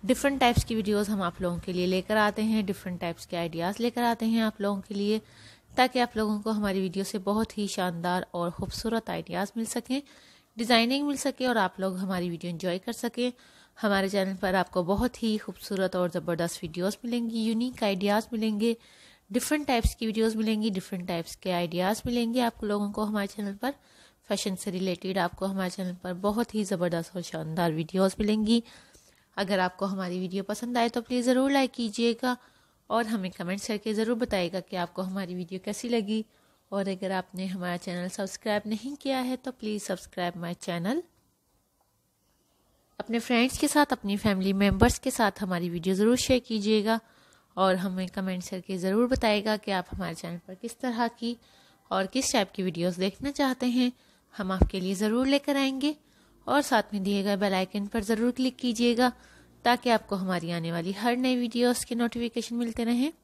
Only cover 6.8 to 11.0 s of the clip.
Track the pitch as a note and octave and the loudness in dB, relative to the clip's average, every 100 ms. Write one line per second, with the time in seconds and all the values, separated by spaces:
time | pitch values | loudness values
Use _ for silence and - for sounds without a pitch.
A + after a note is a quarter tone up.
6.8 | F#3+ F3+ G3 G#3+ F#3+ G#3 A3 - G3+ - | -2 -2 -4 -4 0 0 0 -2 -4 0
7.8 | F3+ E3+ F3 F3+ - F3 E3+ E3+ - - | -2 0 0 0 -2 -4 -4 -4 -8 -4
8.8 | A3+ A3+ - E3+ E3 F3 G3 A3+ A3+ B3 | -2 -2 -2 -6 -4 -4 -4 -4 -4 -4
9.8 | - C4 C#4+ - - - _ - A3+ A#3 | -2 -4 -4 -20 -20 -20 _ -8 4 4
10.8 | A#3 C4+ | 4 2